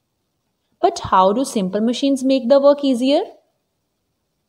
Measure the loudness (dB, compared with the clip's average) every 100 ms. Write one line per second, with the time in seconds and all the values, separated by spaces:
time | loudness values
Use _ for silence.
0 | _ _ _ _ _ _ _ _ -4 -2
1 | -2 2 2 2 -4 -4 -4 -2 -4 -2
2 | -2 -2 0 -2 2 4 4 2 0 -2
3 | 0 0 -2 -10 _ _ _ _ _ _
4 | _ _ _ _